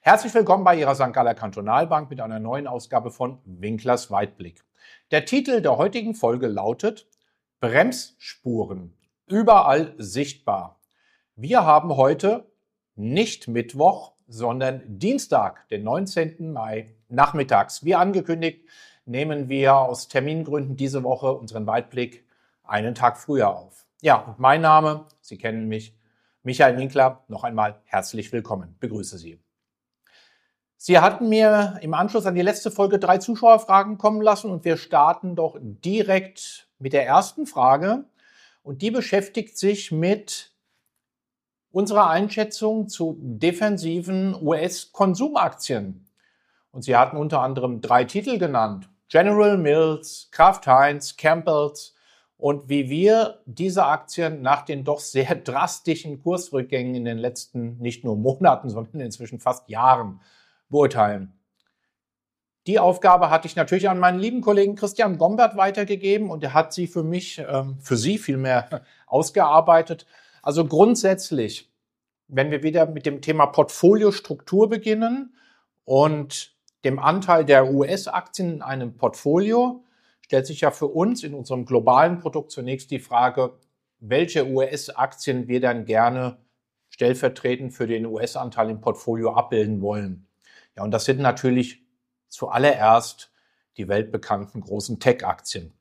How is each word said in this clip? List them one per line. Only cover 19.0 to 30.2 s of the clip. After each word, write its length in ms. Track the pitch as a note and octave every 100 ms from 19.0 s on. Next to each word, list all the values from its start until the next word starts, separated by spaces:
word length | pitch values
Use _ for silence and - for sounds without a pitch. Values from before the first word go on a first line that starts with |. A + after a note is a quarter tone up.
nehmen 440 | - B2 D#3 D3 C3
wir 280 | C#3 C#3 C3+
aus 320 | B2+ B2 -
Termingründen 680 | C#3 C#3 D#3+ D#3 D3 C3+ C3+
diese 260 | C#3 C3+
Woche 300 | B2+ C3 C3+
unseren 320 | C3 A2 A2
Weitblick 640 | G#2+ A#2 A#2+ B2+ B2 - _ _ _ _
einen 300 | - - -
Tag 240 | - B2 -
früher 400 | - C#3 G#2 F#2
auf. 300 | F2 _ _ _
Ja, 160 | D3+ A#2
und 200 | - G#2+
mein 220 | C3 D#3
Name, 440 | D#3+ D#3 D#3 D3+ - _
Sie 180 | - G#2
kennen 280 | A2+ A2+ A2
mich, 280 | A2 A2 _ _ _ _ _
Michael 340 | B2 B2+ C#3 B2
Winkler, 480 | C3+ C#3 C3 B2+ _
noch 160 | G#2+
einmal 380 | A#2+ A2 G#2+ G#2
herzlich 480 | _ G2 - A2+ G#2
willkommen. 460 | A#2+ A2 G2+ E2+ _
Begrüße 380 | A#2+ A2 F#2+ F#2
Sie. 200 | E2 E2 _ _ _ _ _ _ _ _